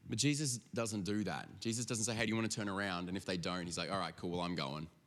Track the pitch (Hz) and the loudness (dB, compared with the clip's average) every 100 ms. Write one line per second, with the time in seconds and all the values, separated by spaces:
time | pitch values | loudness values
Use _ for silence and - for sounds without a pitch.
0 | - 110 143 143 147 120 - - 117 107 | -4 2 2 4 0 -2 -4 -2 0 0
1 | 95 104 92 71 50 98 113 113 117 117 | 0 0 0 -2 -6 -4 -2 0 0 0
2 | 120 113 110 113 110 - 101 98 101 87 | 0 2 2 2 2 0 0 2 2 0
3 | 87 95 92 92 87 90 87 82 80 98 | 0 -2 0 0 0 -2 -2 -2 0 0
4 | 82 85 90 87 87 85 67 76 82 - | -2 -4 -2 0 0 0 -2 -4 -6 -12